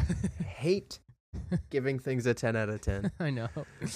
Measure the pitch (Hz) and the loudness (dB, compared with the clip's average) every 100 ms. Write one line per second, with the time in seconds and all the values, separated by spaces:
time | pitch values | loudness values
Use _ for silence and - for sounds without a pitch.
0 | 170 175 - - - - 147 196 - - | 4 2 0 -2 -6 -2 2 2 0 -14
1 | - - _ - - 180 - 139 131 135 | -16 -20 _ -10 -2 -4 0 0 0 0
2 | 131 131 120 117 117 113 107 104 - 98 | 0 2 4 4 4 2 2 0 0 0
3 | 135 - 160 127 113 - 143 - - | 0 -2 -2 0 -2 -6 -10 -8 -8